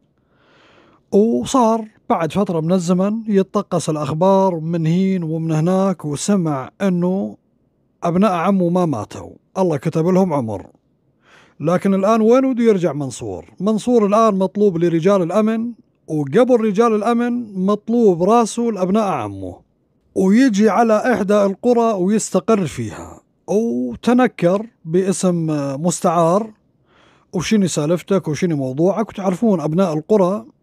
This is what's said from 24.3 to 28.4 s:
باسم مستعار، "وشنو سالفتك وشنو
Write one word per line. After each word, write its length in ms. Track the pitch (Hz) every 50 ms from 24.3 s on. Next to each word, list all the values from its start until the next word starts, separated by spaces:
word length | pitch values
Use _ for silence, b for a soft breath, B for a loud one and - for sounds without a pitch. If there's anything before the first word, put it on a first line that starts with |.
| - - 175 170 185 202 220 226 _ _ -
باسم 640 | 165 160 180 190 190 185 - - 185 175 170 160 156 151 147 139 139 135 139 160
مستعار، 640 | 180 170 - - 185 165 175 170 165 175 202 226 220 - _ _ _ _ _ b b b b b b b b b b -
"وشنو 340 | 190 143 - 220 214 190 165
سالفتك 600 | - 165 147 151 175 170 - - 196 190 - 165
وشنو 280 | 151 -